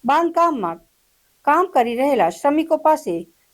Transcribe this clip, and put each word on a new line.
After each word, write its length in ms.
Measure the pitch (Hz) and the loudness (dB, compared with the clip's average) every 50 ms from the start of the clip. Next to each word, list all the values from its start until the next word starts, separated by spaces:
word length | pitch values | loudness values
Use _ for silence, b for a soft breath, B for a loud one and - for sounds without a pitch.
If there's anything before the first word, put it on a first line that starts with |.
| _ | _
બાંધકામમાં 760 | 240 277 311 339 339 339 339 339 339 311 247 202 170 165 170 _ _ _ _ _ _ _ _ _ _ _ _ _ - | 0 0 0 0 0 0 2 0 0 0 -2 -6 -6 -8 -10 _ _ _ _ _ _ _ _ _ _ _ _ _ 0
કામ 200 | 294 330 370 359 | 2 2 2 0
કરી 280 | - 269 233 233 233 | 0 0 0 0 -2
રહેલા 340 | 233 269 285 285 233 180 165 | -2 0 0 2 2 0 0
શ્રમિકો 480 | 180 - - 285 285 311 320 320 320 302 | -2 -2 -2 0 0 0 0 0 -2 0
પાસે 380 | 311 311 311 302 302 220 170 170 175 _ _ _ _ _ | 2 0 0 0 -2 -6 -8 -8 -8 _ _ _ _ _